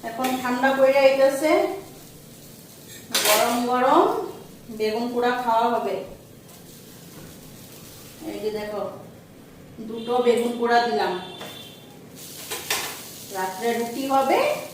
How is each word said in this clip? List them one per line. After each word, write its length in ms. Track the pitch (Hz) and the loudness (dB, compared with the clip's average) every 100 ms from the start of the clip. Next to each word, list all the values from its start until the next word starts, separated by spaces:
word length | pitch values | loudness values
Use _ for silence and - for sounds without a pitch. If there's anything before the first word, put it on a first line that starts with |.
| 233 | -10
এখন 180 | 240 254 254 | -4 -2 -2
ঠান্ডা 280 | 247 254 269 269 | -2 2 2 4
পড়ে 180 | 262 277 269 | 6 8 6
আইতাছে, 460 | 269 269 - 311 370 - - - - - - - - - - - - - - - - - | 6 4 4 2 4 2 -4 -12 -20 -20 -20 -20 -20 -20 -20 -20 -20 -20 -20 -6 -2 4
গরম 300 | - 240 247 240 | 4 4 0 0
গরম 340 | 247 254 311 403 - 392 - - - - 214 | 2 6 6 6 2 -6 -10 -18 -20 -16 -4
বেগুন 280 | 214 220 240 | -2 -2 -2
পোড়া 180 | 240 240 247 | 0 0 0
খাওয়া 240 | 240 226 240 | 2 2 2
হবে। 220 | 226 196 185 - - - - - - - - - - - - - - - - - - - - - - 320 | 0 -2 -4 -8 -16 -20 -20 -20 -20 -20 -20 -20 -20 -20 -20 -18 -18 -20 -20 -20 -20 -20 -20 -20 -14 -12
এই 80 | 202 | -6
যে 60 | 214 214 | -6 -6
দেখো, 220 | 214 208 - - - - - - - - - - 214 | -6 -6 -8 -10 -18 -20 -20 -20 -20 -20 -20 -16 -12
দুটো 240 | 226 226 247 240 | -10 -2 2 4
বেগুন 260 | 226 240 240 | 4 2 0
পোড়া 200 | 233 240 233 | 4 4 4
দিলাম। 260 | 208 185 180 - - - - - - - - - - - - - - - - - - - - - 190 | 0 -2 -4 -8 -14 -14 -14 -16 -18 -20 -20 -20 -18 -16 -14 -10 -10 -4 -4 -4 -10 -14 -14 -10 -6
রাত্রে 300 | 190 190 233 226 | -4 -2 -2 -2
রুটি 240 | 240 254 269 | -2 -4 0
হবে 260 | 269 262 415 605 - - | 2 4 2 2 -2 -6